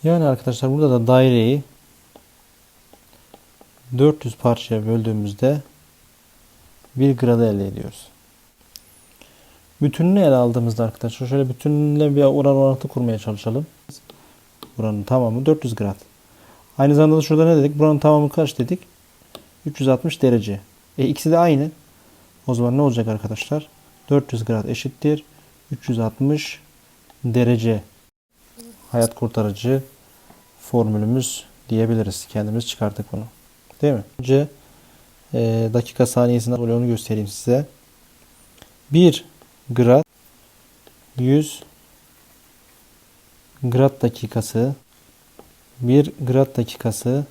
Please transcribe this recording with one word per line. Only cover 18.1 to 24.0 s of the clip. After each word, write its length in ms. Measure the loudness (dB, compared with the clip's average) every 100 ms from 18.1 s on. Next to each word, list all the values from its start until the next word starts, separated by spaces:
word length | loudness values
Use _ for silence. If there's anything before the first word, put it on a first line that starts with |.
| 4 2
kaç 280 | 0 -4 -2
dedik? 200 | -4 -4 -8 _ _ _ _ -20 _ _ -12
Üç 140 | -4
yüz 80 | 0
altmış 340 | 0 0 0
derece. 380 | 2 2 0 -8 -10 _ _ -4
E, 80 | -4
ikisi 260 | -2 0
de 60 | 2
aynı. 340 | 4 2 0 -8 _ _ _ _ _ _ -6
O 80 | -2
zaman 220 | 0 2
ne 40 |
olacak 260 | 0 0 -2
arkadaşlar? 600 | -4 -6 -10 -6 -8 -8 _ _ _